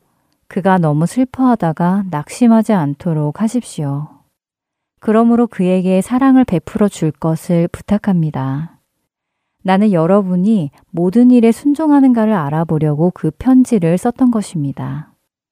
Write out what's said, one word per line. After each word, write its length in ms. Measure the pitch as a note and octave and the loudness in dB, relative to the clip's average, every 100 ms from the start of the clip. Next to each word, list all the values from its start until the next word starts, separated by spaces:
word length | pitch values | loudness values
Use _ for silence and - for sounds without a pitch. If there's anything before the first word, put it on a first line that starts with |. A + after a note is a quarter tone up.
| _ _ _ _ _ | _ _ _ _ _
그가 320 | - F#3 F#3 | -4 0 2
너무 280 | E3 D3 E3+ | 2 0 0
슬퍼하다가 1000 | B3 C4 - C4 A#3 E3+ D#3 F3 F#3+ F#3+ | -2 -4 0 0 0 -2 -2 -2 -2 -4
낙심하지 640 | D3+ C#3+ - A#3+ A3+ A3 | -8 -8 0 2 4 2
않도록 680 | G#3 C#3+ C#3+ F3+ D#3 D3 - | 0 -2 -4 -4 -2 -4 -2
하십시오. 640 | G#3+ B3 - - C#3+ C#3+ D3+ _ _ _ _ _ _ _ _ _ | -4 -4 -8 -8 -6 -6 -8 _ _ _ _ _ _ _ _ _
그러므로 480 | - G#3+ A#3 A#3 A#3+ | -2 2 2 2 0
그에게 520 | - F3+ F#3 F#3 F#3 | -2 0 0 0 -2
사랑을 440 | - B3 C4+ C4 | 0 0 4 4
베풀어 420 | B3+ E3 - - G#3 | 2 -2 -4 -2 -2
줄 240 | - D#3+ | 0 -4
것을 560 | - E3 D#3+ - E3+ E3+ | -2 -4 -4 -2 0 0
부탁합니다. 1120 | - - G#3 - F3+ D#3 C#3+ C3 C3+ E3 _ _ _ _ _ _ _ _ _ | -6 -4 -4 0 0 -2 -4 -6 -6 -8 _ _ _ _ _ _ _ _ _
나는 260 | F#3+ F#3+ A3 | -2 0 2
여러분이 800 | F3 D#3+ G3+ F#3 F3+ F#3+ A3 C#3+ - _ | 2 2 0 0 -2 0 0 -2 -10 _
모든 420 | - F3+ A3+ B3 | -4 0 4 4
일에 180 | B3 A3+ | 6 4
순종하는가를 840 | A3+ C#4+ C#4+ D#4+ C#4+ C4+ A#3+ G#3+ | 2 -2 -2 2 4 4 2 2
알아보려고 800 | G#3 C#3+ D#3 E3 D#3 D3+ D3 F3 | 0 -2 -2 -2 -2 -2 0 -2
그 200 | - D#3 | -2 -6
편지를 640 | - B3+ C4 B3 A3 E3 F3+ | -4 2 2 4 0 0 0
썼던 320 | A#3+ - B3+ | -2 0 0
것입니다. 800 | A3+ G3+ E3 C#3 C3+ C3+ C#3 D#3 _ _ _ _ | 0 -4 -6 -6 -6 -8 -10 -12 _ _ _ _